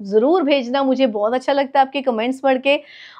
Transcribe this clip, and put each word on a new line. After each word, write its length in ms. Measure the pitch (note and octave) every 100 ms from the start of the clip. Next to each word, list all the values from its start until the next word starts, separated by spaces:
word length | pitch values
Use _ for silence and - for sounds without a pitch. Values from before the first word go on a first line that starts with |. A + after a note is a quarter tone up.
ज़रूर 380 | G3 G#3+ B3+ F#4
भेजना, 400 | C#4+ C#4+ A#3 C4+
मुझे 240 | C4+ B3+ C4+
बहुत 260 | G#3 G#3+
अच्छा 180 | B3+ C4
लगता 280 | C#4 C#4 C#4
है 60 | C4+
आपके 140 | C#4+
कमेंट्स 380 | C4+ A3+ A#3+ C4
पढ़ 180 | C4+ C4
के, 220 | C4+ C#4+ - - -